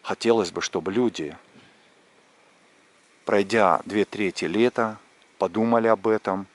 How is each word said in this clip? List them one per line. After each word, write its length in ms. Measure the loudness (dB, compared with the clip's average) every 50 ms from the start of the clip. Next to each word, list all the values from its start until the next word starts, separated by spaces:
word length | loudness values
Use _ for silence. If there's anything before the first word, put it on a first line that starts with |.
Хотелось 480 | _ -8 -8 _ 2 2 2 2 2 -2
бы, 120 | -4 -6
чтобы 300 | -8 -4 -6 -6 -6 -2
люди, 440 | 0 0 0 0 -2 -4 -10 -10 -12 -16 _ _ _ -20 -20 _ _ _ _ _ _ _ _ _ _ _ _ _ _ _ _ _ _ _ _ _ _ _ _ _ _ _ _ _ _ _ _
пройдя 560 | 0 0 0 0 2 2 2 4 4 4 2 0
две 200 | -2 -2 -2 -2
трети 420 | _ -2 -4 -4 -4 -4 -4 -6
лета, 520 | -4 0 2 2 2 2 0 -4 -4 -6 -12 _ _ _ _ _ _ _ _
подумали 480 | -4 -2 0 -2 0 2 2 2 4
об 220 | 4 2 2 2 0
этом 380 | 0 0 _ -4 -4 -4 -6 _